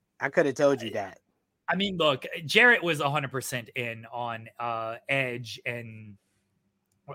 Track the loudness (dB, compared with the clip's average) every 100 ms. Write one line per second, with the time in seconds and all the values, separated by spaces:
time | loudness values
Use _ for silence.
0 | _ -6 -2 2 2 4 4 4 -2 -6
1 | -8 -10 _ _ _ _ -4 0 0 2
2 | 2 2 -2 -10 2 6 8 6 4 0
3 | 0 0 -2 -6 -6 -8 -8 -6 -6 -8
4 | -10 -6 -4 -6 -10 -8 -4 -4 -4 -6
5 | -2 -2 0 -4 -10 -10 -8 -8 -10 -16
6 | -18 -20 _ _ _ _ _ _ _ _
7 | -20